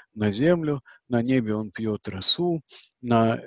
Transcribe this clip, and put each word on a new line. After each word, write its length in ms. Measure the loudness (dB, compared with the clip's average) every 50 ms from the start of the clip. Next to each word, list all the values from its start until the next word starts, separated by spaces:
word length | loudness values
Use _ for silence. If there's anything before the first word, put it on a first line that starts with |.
| -20 _ _
на 160 | -2 0 0
землю, 520 | 0 2 4 4 4 2 2 -2 -4 -4 -6 -12 -20 _ _ _
на 140 | -2 0 2
небе 320 | 2 2 0 2 0 -2
он 160 | -4 -4 -6
пьёт 360 | -8 -6 -4 -4 -4 -4 -6 -10
росу, 520 | -10 -4 0 0 0 2 0 0 -2 -2 -6 _ -18 -20 -20 -20 _ _
на, 360 | -2 2 4 4 4 4 2
э, 40 | -2 -4